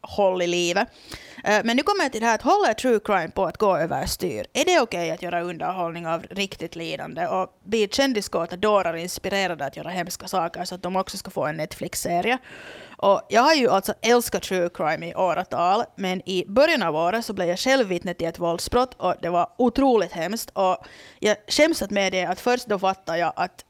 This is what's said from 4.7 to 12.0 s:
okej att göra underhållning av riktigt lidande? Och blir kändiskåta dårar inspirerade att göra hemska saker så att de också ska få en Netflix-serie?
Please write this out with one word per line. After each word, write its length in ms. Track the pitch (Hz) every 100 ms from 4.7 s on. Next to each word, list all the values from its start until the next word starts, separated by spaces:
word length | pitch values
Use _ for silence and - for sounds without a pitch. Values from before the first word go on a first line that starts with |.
| 349
okej 320 | 233 175 165
att 100 | 160
göra 200 | 175 175
underhållning 680 | 175 170 160 185 170 170 165
av 160 | 165 -
riktigt 460 | 196 196 - 165 165
lidande? 520 | 165 156 160 160 175
Och 220 | 190 185 _
blir 240 | - 226 202
kändiskåta 680 | - 277 220 - 165 175 185
dårar 380 | 214 208 170 165
inspirerade 680 | 180 - 190 196 185 160 139
att 120 | 151
göra 120 | 151
hemska 380 | 180 175 - 196
saker 380 | 190 170 170 180
så 100 | 180
att 80 |
de 120 | 180 185
också 220 | 190 196
ska 140 | -
få 140 | - 147
en 120 | 156
Netflix-serie? 800 | 156 - 175 -